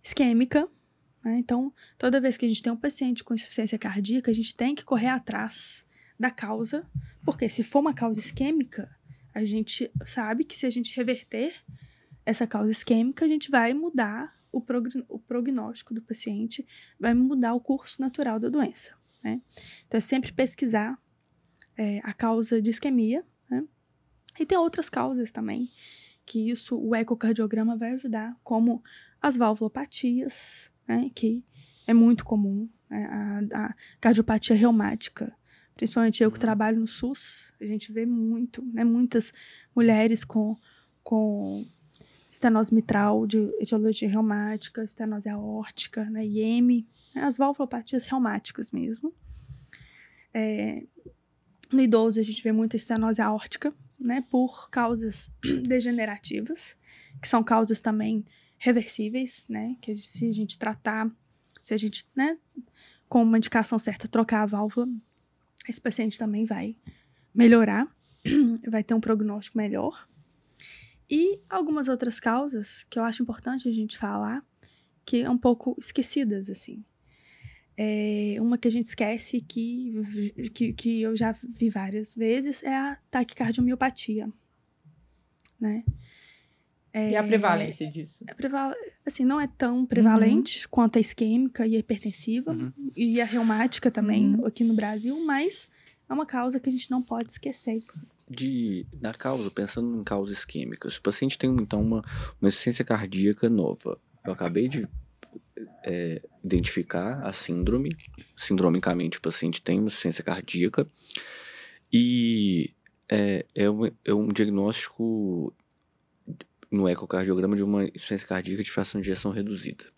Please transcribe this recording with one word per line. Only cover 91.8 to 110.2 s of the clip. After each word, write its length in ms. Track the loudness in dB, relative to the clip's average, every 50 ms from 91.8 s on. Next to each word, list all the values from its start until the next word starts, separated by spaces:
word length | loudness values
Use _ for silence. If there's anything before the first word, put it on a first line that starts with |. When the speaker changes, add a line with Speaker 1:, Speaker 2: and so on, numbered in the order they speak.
| 0 -2 -4 -4 -4 -8 -8 -6 -4 -2 -2 -2 -2 -2 -4
Speaker 2:
Uhum. 200 | -4 -4 -6 -8 -8 -10 -10 -4
Speaker 1:
e 260 | -2 0 2 2 2
a 40 | 0
reumática 640 | 0 0 2 2 2 2 2 2 0 0 2 0 0
também 420 | 2 2 0 2 4 4 6 6 4
Speaker 3:
Uhum. 100 | 4 2
Speaker 1:
aqui 160 | -2 0 2 2
no 100 | 4 4
Brasil, 500 | 2 0 -2 -4 -4 -4 -4 -4 -2 0
mas 460 | 0 0 2 0 -2 -4 -6 -16 _ _ _ _ -20 _ _ _ -6
é 40 | -4
uma 120 | -4 -4
causa 340 | -2 -2 -2 -2 0 -2 0
que 100 | -2 -2
a 20 |
gente 180 | -2 -2 -2 0
não 120 | 0 -2 0
pode 280 | -2 -4 -4 -4 -6 -10
esquecer. 460 | -10 -8 -8 -8 -6 -4 -4 -4 -4 -6 -8 -18 -18 -18 -18 _ _ _
Speaker 2:
De, 580 | _ -8 -6 -4 -2 0 0 0 0 -2 -4 -6 -10 -12 -8
na 140 | -8 -8 -8
causa, 380 | -4 -4 -2 -2 -2 -4 -4
pensando 480 | -4 -4 -4 -4 -4 -4 -4 -2 -4 -6
em 40 | -4
causa 300 | -2 -2 -2 -2 -2 -4
isquêmica, 560 | -6 -6 -6 -8 -8 -8 -8 -10 -10 -10 -10
se 80 | -10
o 40 | -2 -2
paciente 340 | -2 0 0 -2 -2 0
tem, 140 | 0 0 2
então, 300 | 2 2 0 0 0 2
uma, 200 | 2 2 2 0 -2 -6 -8 -8 -8 -8 -4 2
uma 60 | 2
insuficiência 360 | 2 2 2 -2 -2 0 -2 0
cardíaca 640 | 0 0 -2 0 -4 0 2 2 2 2 4 2
nova, 520 | 2 4 4 2 0 -2 -4 -6 -8 -8 -8 _ _ _ _ -8
eu 80 | -8 -6
acabei 340 | -4 -4 -2 0 0 0
de, 200 | 0 -2 -4 -6 -6 -10 -14 -14 _ _ _ -20 _ -20 -20 _ _ _ -16 -16 -16 -18 -12 -8
é, 380 | -6 -4 -4 -4 -4 -6 -8 -10 -16 _ _ -2
identificar 760 | 0 2 2 2 0 -2 -4 -4 -2 -4 -4 -4 -4 -6 -6 -6
a 80 | -8
síndrome, 640 | -8 -8 -6 -4 -2 0 0 2 2 0 0 -2 -6 -8 -12 -20 -20 -20 -20 _ _
sindromicamente 840 | -10 -2 0 2 4 4 4 4 4 2 0 0 0 -2 -4 -6 -4
o 20 |
paciente 400 | -6 -4 -4 -2 -4 -2 -4 -4
tem 160 | _ 0 0
uma 100 | 0 0
insuficiência 360 | -2 -4 -2 -4 -4 -4 -2